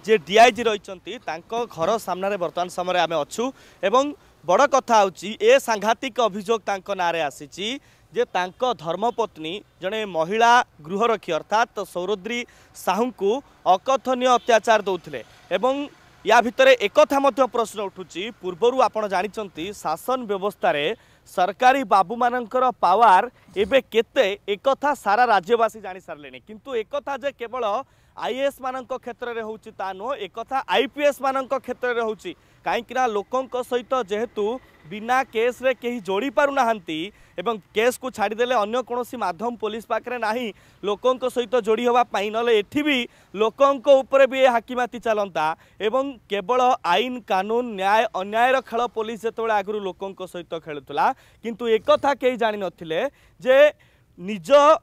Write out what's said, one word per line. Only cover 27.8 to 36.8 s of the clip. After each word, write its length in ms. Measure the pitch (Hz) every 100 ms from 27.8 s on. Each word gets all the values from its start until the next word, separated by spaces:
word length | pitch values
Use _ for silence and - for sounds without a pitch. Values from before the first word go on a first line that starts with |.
| 269 _ _ -
ଆଇଏଏସ୍ 420 | 170 247 277 269
ମାନଙ୍କ 320 | 254 262 233 254
କ୍ଷେତ୍ରରେ 420 | 247 233 240 226 220
ହଉଛି 240 | 220 220 208
ତା 80 | 190 190
ନୁହଁ, 180 | 226 285 185
ଏକଥା 320 | 226 226 262 -
ଆଇପିଏସ୍ 540 | 190 262 - 285 269
ମାନଙ୍କ 300 | 269 269 254 269
କ୍ଷେତ୍ରରେ 380 | - 247 247 233
ହଉଛି। 280 | 226 214 185 147 _ _ 175
କାହିଁକିନା 380 | 202 233 240 254 208
ଲୋକଙ୍କ 400 | 196 254 262 247
ସହିତ 300 | 247 247 233 262 196
ଯେହେତୁ 340 | 208 233 - 202 254 _ _ 151
ବିନା 260 | 208 226 254 269
କେସ୍ରେ 400 | 220 240 240 254 254
କେହି 200 | 240 247
ଯୋଡ଼ି 260 | 180 190 269 247
ପାରୁନାହାନ୍ତି 640 | 285 277 233 220